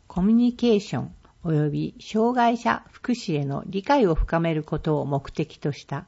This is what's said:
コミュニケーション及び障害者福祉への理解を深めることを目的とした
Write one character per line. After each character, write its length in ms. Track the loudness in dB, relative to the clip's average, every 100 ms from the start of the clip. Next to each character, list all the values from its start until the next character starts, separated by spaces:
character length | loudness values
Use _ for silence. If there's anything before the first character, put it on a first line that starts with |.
| -10
コ 160 | -2
ミ 100 | 2
ュ 40 | 4
ニ 160 | 2
ケ 220 | 2 2 2
ー 40 |
シ 160 | 0 -6
ョ 60 |
ン 120 | -6 -12 -20 _
及 260 | -2 0 0
び 240 | -2 -4 -8
障 340 | -6 0 2
害 220 | 2 2 2
者 280 | 0 -2 -4
福 220 | -10 -4
祉 240 | -4 -2 -2
へ 80 |
の 180 | -2 -6 -6
理 160 | -4
解 240 | 2 4 4
を 80 |
深 260 | 2 0 0
め 140 | 0
る 80 | -2
こ 160 | -4 -4
と 220 | 0 0
を 60 | 0
目 220 | -4 -4
的 300 | -6 -8 -6
と 140 | -8
し 120 | -8
た 220 | -8 -12